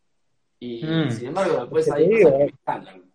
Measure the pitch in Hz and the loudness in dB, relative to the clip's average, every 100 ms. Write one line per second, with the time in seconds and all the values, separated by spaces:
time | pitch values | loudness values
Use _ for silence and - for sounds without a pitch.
0 | _ _ _ _ _ - 123 117 156 165 | _ _ _ _ _ -16 -14 -10 -4 -2
1 | 143 113 123 175 185 139 123 156 156 143 | -2 -4 -6 -4 -2 -2 -4 -2 0 2
2 | 170 226 175 135 143 - - - - 92 | 2 6 4 4 0 -4 -8 -8 -10 -20
3 | _ | _